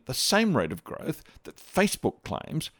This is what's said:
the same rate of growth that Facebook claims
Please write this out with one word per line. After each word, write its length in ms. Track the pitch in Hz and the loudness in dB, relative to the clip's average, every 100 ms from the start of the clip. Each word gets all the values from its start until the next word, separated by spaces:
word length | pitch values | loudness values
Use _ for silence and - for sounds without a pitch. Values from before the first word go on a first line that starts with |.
| - | -4
the 60 | |
same 440 | 120 - 202 226 139 | -2 2 4 4 2
rate 160 | 85 | 2
of 100 | 170 | -4
growth 400 | - - 165 - - - - | -10 -8 -6 -8 -12 -20 -20
that 100 | - | -18
Facebook 680 | - 185 196 - 110 - - | -2 2 2 2 -2 -2 -6
claims 440 | 90 - 151 - | -8 -6 -6 -8